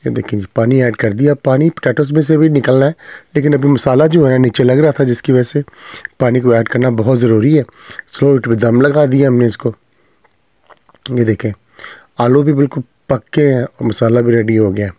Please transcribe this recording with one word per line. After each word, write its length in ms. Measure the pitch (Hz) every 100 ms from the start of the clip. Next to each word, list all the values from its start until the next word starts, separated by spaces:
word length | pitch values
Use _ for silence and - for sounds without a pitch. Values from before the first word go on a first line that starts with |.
ये 80 | 135
देखें 260 | 117 - 107
जी, 60 | 95 -
पानी 260 | 117 131
ऐड 140 | 123 110
कर 180 | 113
दिया। 200 | 104 143 143
पानी 340 | - 131 160
पोटैटोज़ 440 | - 143 123 139
में 80 | 147
से 160 | 147 156
भी 120 | 160
निकलना 360 | 143 127 131 139
है, 100 | 165 - - _ 151
लेकिन 180 | 143
अभी 140 | 147 139
मसाला 400 | 135 - 127 160
जो 180 | 165 139
है 120 | 127
नीचे 260 | 127 -
लग 160 | 123 131
रहा 120 | 151
था 120 | 139
जिसकी 280 | 135 120 -
वजह 120 | 127
से 200 | 123 147 143 _ - - - _
पानी 220 | 123 123
को 120 | 123 113
ऐड 120 | 113
करना 220 | 120 127
बहुत 260 | 117 110 127
ज़रूरी 360 | 120 110 120 156
है। 80 | 123 _ - - _
स्लो 260 | - 139
हीट 140 | 135 117
पे 80 | 113
दम 260 | 117 120
लगा 240 | 139 143 143
दिया 220 | 135 139
हमने 200 | 123 120
इसको। 260 | 107 120 107 _ _ _ _ _ _ _ _ _ - _ _ -
ये 120 | 123
देखें, 280 | 113 104 110 101 _ - - - _ -
आलू 240 | 120 135
भी 100 | 147
बिल्कुल 300 | 139 139 - - _ _
पक 140 | 127 _ -
गए 120 | 147
हैं 160 | 127
और 240 | 120 _ 120
मसाला 340 | 107 113 120
भी 140 | 120 117
रेडी 200 | 110 110
हो 160 | 107
गया 140 | 98
है। 80 | 101